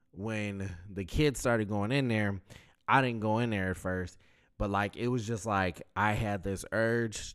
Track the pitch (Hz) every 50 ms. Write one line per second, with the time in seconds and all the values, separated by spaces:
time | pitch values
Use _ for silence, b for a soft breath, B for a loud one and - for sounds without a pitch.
0 | - _ - - 101 110 110 107 104 101 98 98 95 92 87 85 90 101 92 101
1 | 95 87 - 147 151 147 123 - - 127 - - 110 95 107 101 101 110 135 143
2 | 135 120 110 107 104 101 98 95 B B B B B B B B B - 113 139
3 | 131 123 117 110 104 107 107 113 120 117 107 98 92 92 90 - - 92 92 92
4 | 92 - - b b b b b b b b - 107 101 98 98 104 98 - 80
5 | 117 123 127 123 104 110 117 101 95 110 101 98 95 92 85 - - - _ 95
6 | 104 107 104 - 117 104 104 95 82 98 95 87 - - - 110 113 113 117 117
7 | 117 113 104 - - -